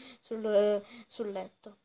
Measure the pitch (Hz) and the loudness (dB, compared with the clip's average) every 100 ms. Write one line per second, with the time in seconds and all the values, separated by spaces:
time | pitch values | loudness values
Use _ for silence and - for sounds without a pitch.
0 | 262 254 - 226 220 208 208 208 202 240 | -20 -18 -10 -6 2 4 4 2 -4 -18
1 | 226 - 214 196 190 _ 220 208 | -14 -10 -8 -8 -10 _ -20 -20